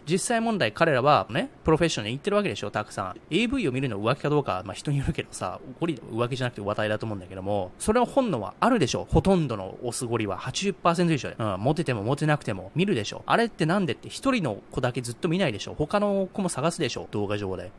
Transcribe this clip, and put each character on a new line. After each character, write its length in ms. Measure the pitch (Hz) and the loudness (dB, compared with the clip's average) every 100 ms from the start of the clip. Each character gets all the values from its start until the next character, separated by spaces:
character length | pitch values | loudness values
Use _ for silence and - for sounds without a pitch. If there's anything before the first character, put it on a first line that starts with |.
| - | -2
実 220 | 180 - | 0 2
際 120 | 233 | 0
問 160 | 226 208 | 2 2
題、 140 | 113 | 0
彼 200 | - 165 | 4 4
ら 120 | 131 | 6
は 240 | 139 131 95 | 6 6 4
ね、 220 | 127 269 - | -2 -4 -2
プ 60 | - | 2
ロ 80 | 156 | 4
フ 60 | |
ェ 20 | 170 | 4
ッ 40 | |
シ 100 | 139 | 0
ョ 20 | |
ナ 40 | 104 | -4
ル 40 | |
に 80 | 135 | -4
行 20 | |
っ 40 | |
て 80 | - | 0
る 40 | 202 | 0
わ 60 | |
け 80 | 196 | 0
で 60 | 104 | -2
し 80 | |
ょ、 80 | 104 | -4
た 120 | 107 | -4
く 80 | 104 | -4
さ 120 | - | -4
ん。 120 | 92 - - | -6 -8 -2
エ 140 | 170 | 0
ー 40 | 233 | 2
ブ 140 | 269 | 0
イ 60 | 165 | 0
を 40 | |
見 80 | 123 | 0
る 100 | 135 | -2
の 100 | 101 | 0
浮 160 | 110 135 | 0 0
気 80 | |
か 60 | 143 | 2
ど 80 | 147 | 2
う 40 | |
か、 200 | 131 92 95 | 2 -2 -4
ま 60 | |
あ、 20 | |
人 160 | 92 - | -6 -2
に 80 | 143 | 0
よ 60 | 135 | 0
る 80 | |
け 80 | - | -2
ど 60 | - | -4
さ、 300 | - 92 90 - 127 | -6 -6 -6 -12 -4
ゴ 60 | 170 | -2
リ 160 | 139 - | -2 -4
浮 160 | 110 120 | -2 0
気 60 | 127 | 0
じ 80 | |
ゃ 40 | 123 | -4
な 40 | |
く 40 | - | -2
て 60 | |
上 120 | 101 | -2
体 160 | 104 107 | 0 0
だ 80 | 107 | 0
と 80 | 110 | -2
思 80 | |
う 40 | 101 | -6
ん 20 | |
だ 60 | 87 | -8
け 80 | 95 | -8
ど 80 | |
も、 300 | 95 104 92 - | -2 -2 -2 -2
そ 160 | - | 0
れ 60 | 226 | 2
の 80 | 240 | 2
本 240 | 277 247 | 2 2
能 100 | 131 | 0
は 140 | 98 - | -4 -4
あ 80 | 214 | 0
る 80 | 247 | 2
で 80 | 120 | 2
し 80 | 98 | 0
ょ、 100 | 95 | 2
ほ 140 | 165 | 4
と 140 | 185 190 | 6 4
ん 120 | 147 | 2
ど 80 | 107 | -2
の 220 | 92 - | -8 -8
オ 80 | 123 | -6
ス 160 | - 123 | -4 -2
ゴ 100 | 117 | 0
リ 80 | 104 | -2
は。 140 | 92 | -4
八 240 | 127 - | -6 -4
十 100 | 196 | -2
パ 180 | 190 175 | 0 2
ー 40 | 170 | 4
セ 80 | |
ン 40 | 175 | 4
ト 40 | |
以 60 | 147 | 2
上 100 | 90 | -2
で。 60 | - | -4
う 60 | |
ん、 120 | 110 92 | -2 0
モ 160 | 113 156 | 0 0
テ 80 | |
て 100 | 147 | 0
も 80 | 117 | 0
モ 140 | 104 135 | 0 2
テ 100 | 151 | 2
な 120 | 147 | 2
く 40 | |
て 100 | - | 0
も 180 | 95 90 | -6 -4
見 120 | 147 202 | 0 2
る 100 | 135 | 0
で 80 | |
し 100 | - | -2
ょ。 80 | - - | -6 0
あ 100 | 170 | 2
れ 100 | 226 | 2
っ 40 | |
て 160 | - 160 | 0 2
な 140 | 196 | 2
ん 60 | 170 | 0
で 80 | |
っ 20 | - | -2
て、 100 | - | -8
一 240 | - 269 | -4 0
人 100 | 254 | 0
の 200 | 147 101 - | 0 -4 -6
子 80 | - | -2
だ 140 | 127 | -2
け 80 | 131 | -2
ず 100 | 120 | -6
っ 40 | 117 | -4
と 120 | 160 | 0
見 120 | 180 | 2
な 80 | 165 | 0
い 20 | |
で 80 | 101 | -2
し 80 | - | -6
ょ。 80 | 95 | -4
他 220 | 147 208 | 0 0
の 300 | 208 196 190 | 2 0 -2
子 100 | - | -2
も 60 | 180 | -2
探 240 | - 160 | 0 0
す 80 | 170 | 0
で 80 | 147 | -2
し 100 | - | -2
ょ、 80 | 85 | -4
動 160 | 107 101 | -2 -2
画 100 | 104 | -2
上 200 | 98 90 | -2 -6
で。 120 | 90 | -8